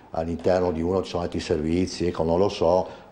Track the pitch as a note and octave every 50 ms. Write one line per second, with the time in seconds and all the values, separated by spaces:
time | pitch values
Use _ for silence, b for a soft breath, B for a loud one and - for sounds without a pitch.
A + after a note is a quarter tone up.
0 | B B - E2 D#2+ E2 E2 D#2+ - F#2+ F2+ F#2 F2+ F2+ D#2+ D#2+ E2 F2 F#2+ F#2
1 | F2 - - F2 F2 E2 - E2+ D#2 - F2 D#2 D2+ D#2+ E2 F2+ F#2 F2 - -
2 | E2+ F2 F2 - D#2+ E2 E2 F2+ G2 G#2 - - F2 E2 F2+ F#2 F2 B B B
3 | B B